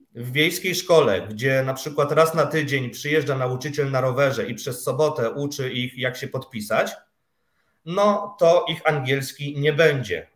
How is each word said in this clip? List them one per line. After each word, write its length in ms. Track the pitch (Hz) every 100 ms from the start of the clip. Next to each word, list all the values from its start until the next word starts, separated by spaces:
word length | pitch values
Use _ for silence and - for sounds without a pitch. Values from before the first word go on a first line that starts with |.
| _ -
w 160 | 123
wiejskiej 440 | 131 160 170 185 175
szkole, 520 | - 165 131 95 104
gdzie 360 | 107 135 135
na 100 | 131
przykład 380 | 131 156 143 143
raz 220 | 151 160
na 120 | 165 143
tydzień 440 | 160 143 135 123
przyjeżdża 480 | 110 147 156 139 135
nauczyciel 540 | 127 127 151 147 139
na 100 | 135
rowerze 460 | 131 123 139 127 -
i 80 | 110
przez 280 | - 120
sobotę 480 | - 127 156 151 113
uczy 400 | 139 143 143 131
ich, 260 | 123 123 123
jak 200 | 127 127
się 100 | 127
podpisać, 640 | 127 - 113 104 113 202 - _ _ _ _ _ _ _ _ 156
no 500 | 180 208 202 - -
to 260 | 165 170 160
ich 140 | 160 151
angielski 760 | 151 131 135 135 - 143 143
nie 140 | 147
będzie, 540 | 147 160 139 107 82 -